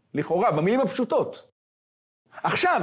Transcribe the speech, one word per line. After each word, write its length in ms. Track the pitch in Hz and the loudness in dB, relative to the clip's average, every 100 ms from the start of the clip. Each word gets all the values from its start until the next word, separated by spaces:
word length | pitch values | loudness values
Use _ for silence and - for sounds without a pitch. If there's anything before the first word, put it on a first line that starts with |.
| _ | _
לכאורה, 380 | 139 147 170 220 | -6 -2 0 2
במילים 300 | 147 170 247 | 2 2 2
הפשוטות. 680 | 240 - 247 285 165 - - _ _ _ _ _ _ _ _ - | 0 -2 -2 0 -2 -8 -20 _ _ _ _ _ _ _ _ -8
עכשיו 380 | - 170 370 302 | -4 0 2 2